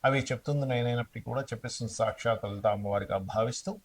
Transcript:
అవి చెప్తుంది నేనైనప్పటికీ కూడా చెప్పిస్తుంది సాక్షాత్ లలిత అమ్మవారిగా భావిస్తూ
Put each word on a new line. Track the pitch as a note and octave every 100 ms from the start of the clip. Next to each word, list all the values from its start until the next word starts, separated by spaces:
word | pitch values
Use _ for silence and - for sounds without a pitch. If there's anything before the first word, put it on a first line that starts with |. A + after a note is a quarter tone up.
అవి | C3+ C3+ B2
చెప్తుంది | B2+ - C#3+ C3+
నేనైనప్పటికీ | B2 A#2+ A#2+ A#2 A#2 A#2+
కూడా | B2 B2+
చెప్పిస్తుంది | A2+ B2 - A2+ -
సాక్షాత్ | A2+ - A#2 A2 G#2
లలిత | G2+ G#2 G#2
అమ్మవారిగా | G2+ G2+ G2 G2 F#2+
భావిస్తూ | A2 A#2 B2 - G#3+